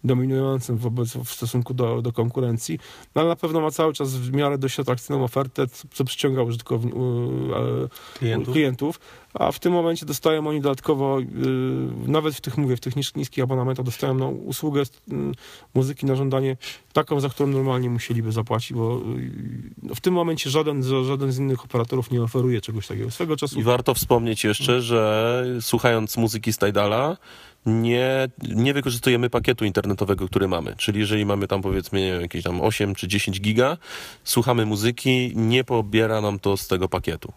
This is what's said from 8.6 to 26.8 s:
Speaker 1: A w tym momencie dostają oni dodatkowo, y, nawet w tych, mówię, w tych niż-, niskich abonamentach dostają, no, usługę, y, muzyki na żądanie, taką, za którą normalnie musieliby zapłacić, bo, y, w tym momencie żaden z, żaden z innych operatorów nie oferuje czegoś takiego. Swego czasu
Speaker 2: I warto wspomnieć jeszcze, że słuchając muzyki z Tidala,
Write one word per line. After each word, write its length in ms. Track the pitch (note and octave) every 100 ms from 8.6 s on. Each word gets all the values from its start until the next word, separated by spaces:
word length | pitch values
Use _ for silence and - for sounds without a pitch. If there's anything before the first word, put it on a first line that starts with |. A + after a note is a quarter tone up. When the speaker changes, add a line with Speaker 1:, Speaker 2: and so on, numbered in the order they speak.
| C#3+ A#2+ C#3+ - - - -
Speaker 1:
A 180 | - -
w 80 | -
tym 140 | F3
momencie 320 | F3 E3 E3 D3+
dostają 420 | C#3+ D#3+ D#3 D#3
oni 140 | D3+
dodatkowo, 580 | C#3+ C3+ - C#3+ C#3 C3+
y, 40 | B2 - C3 C3 C3 C3 B2+ A#2+ B2
nawet 280 | D3+ D#3 C#3+
w 60 |
tych, 160 | - C3+
mówię, 180 | C#3+ B2
w 20 |
tych 160 | - C3+
niż-, 200 | C3+ D3
niskich 280 | C#3+ -
abonamentach 420 | B2+ C3 B2 C3 B2+
dostają, 280 | - C#3
no, 140 | C3 C3
usługę, 520 | C3 - C3 D#3 C#3+
y, 40 | C#3 - - C#3+ C#3+ C3+ - - -
muzyki 320 | C3 C3 C#3+ C#3
na 100 | C3
żądanie, 420 | C#3 C3 C3+ C3 - - _
taką, 260 | - D3 C#3+
za 100 | C#3
którą 200 | - C#3+
normalnie 400 | C3+ C3+ B2+ B2+
musieliby 420 | A#2+ - A#2 A2
zapłacić, 420 | A2 A2+ A2+ -
bo, 280 | A#2 A2+ B2 A2 B2+ B2+ - - - - - -
y, 60 | -
w 60 |
tym 120 | F#3
momencie 360 | F3+ E3+ D#3+ C3+
żaden 340 | C#3+ D3+ C#3+
z, 220 | B2+ C3+ B2+
żaden 240 | C#3 C#3
z 60 | B2+
innych 260 | C3+ B2+ -
operatorów 460 | B2 A#2 C3 A#2+
nie 100 | B2
oferuje 380 | A2+ C3 B2 A#2
czegoś 260 | - A2 -
takiego. 240 | G#2 A2+
Swego 260 | A#2 E3+ D#3
czasu 220 | D3 C#3+
Speaker 2:
I 40 |
warto 300 | A2+ B2 B2+
wspomnieć 500 | B2 - A#2+ A#2 G#2+
jeszcze, 380 | A2 G#2 - B2
że 640 | A#2 A#2+ G#2+ G#2+ A2+ B2 B2+ B2
słuchając 560 | A2+ A#2 B2 A2+ G#2+ -
muzyki 360 | A2+ G#2+ A2+
z 40 | G#2+
Tidala, 600 | G2+ G2+